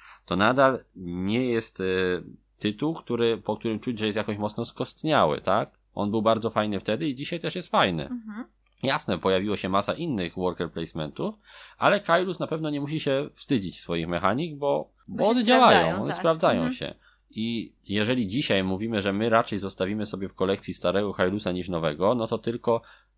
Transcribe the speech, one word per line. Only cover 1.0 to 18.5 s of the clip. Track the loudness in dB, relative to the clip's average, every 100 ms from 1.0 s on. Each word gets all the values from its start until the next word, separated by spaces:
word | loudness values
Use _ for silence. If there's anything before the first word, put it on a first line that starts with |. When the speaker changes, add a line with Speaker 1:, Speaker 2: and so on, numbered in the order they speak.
| -8 -4 0 0 2
Speaker 1:
jest, | 0 -2 -4
e, | -2 2 2 0 -4 -18 _ _
tytuł, | -4 -2 -2
który, | -4 -4 0 2 0
po | -2 -4
którym | -2 -4
czuć, | -4 -2
że | -2
jest | -2
jakoś | -2 -4
mocno | -4 -4
skostniały, | -8 -6 -8 -6 2 4 4 2
tak? | 2 0 0 _ _
On | -4 0
był | 2
bardzo | 4 2 2
fajny | 0 0 -2
wtedy | -2 -2 -2
i |
dzisiaj | -6 -6 -6
też | -6
jest | -6 -2
fajny. | 2 4 2 -4
Speaker 2:
Mhm. | -8 -10 -14 -14 _ _ _
Speaker 1:
Jasne, | -2 0 0 0
pojawiło | 2 2 2 -2
się | 0
masa | 0 0
innych | -2 -4 -2 -4
worker | -2 -2 -2 -6
placementów, | -6 -8 -6 -6 -6 -6 -8 _ -20 -20 -2
ale | 2 2
Kailus | 2 0 0 -4
na | -4
pewno | -4 -4
nie | -4
musi | -4 -4
się | 0 0 -2
wstydzić | -10 -2 -2 -2 -8
swoich | -4 -4 -2
mechanik, | 0 0 0 -2 -4
bo, | -2 -2 -4 _ -12
bo | 0
Speaker 2:
Bo |
się | 2
Speaker 1:
one | 2
działają, | 4 6 8 8
Speaker 2:
sprawdzają, | 6 0
Speaker 1:
one | -2
Speaker 2:
tak. | 0
Speaker 1:
sprawdzają | 0 2 2 2
Speaker 2:
Mhm. | 0
Speaker 1:
się. | -4 -8 -12 _ _ _
I | -6 -4 -4 -6 -12 -4
jeżeli | 0 0 0 0
dzisiaj | -2 0